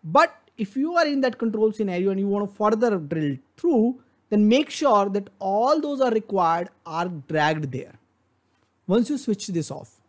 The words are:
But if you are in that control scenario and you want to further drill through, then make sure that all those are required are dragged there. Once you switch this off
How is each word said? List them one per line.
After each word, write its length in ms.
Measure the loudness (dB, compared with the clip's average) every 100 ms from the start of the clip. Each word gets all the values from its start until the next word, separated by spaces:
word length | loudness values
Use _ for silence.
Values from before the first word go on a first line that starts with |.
But 320 | 2 2 2 -2 _ -8
if 180 | -6 -4
you 200 | -2 0
are 100 | 0
in 140 | 0
that 160 | -2 -2
control 340 | -4 0 0
scenario 400 | 0 -4 0 -2
and 80 | 0
you 80 | -2
want 220 | -2 -4
to 60 | 0
further 420 | 0 2 0 0
drill 400 | -4 -4 -2 -4 _ -4
through, 460 | 0 4 2 0 _ _ _
then 180 | 2 4
make 220 | 4 0
sure 380 | 0 2 4 2
that 200 | -2 -8 _
all 400 | -2 0 2 0
those 220 | -2 0
are 100 | 0
required 580 | 0 -2 0 2 0 -4 _ -8
are 220 | -6 -4
dragged 640 | -8 -4 0 0 0 -6
there. 220 | -10 -14 -20 _ _ _ _ _ _ _ _ 0
Once 220 | 0 0
you 80 | -4
switch 300 | -4 -4 -4
this 240 | -6 -6
off 300 | -10 -16 _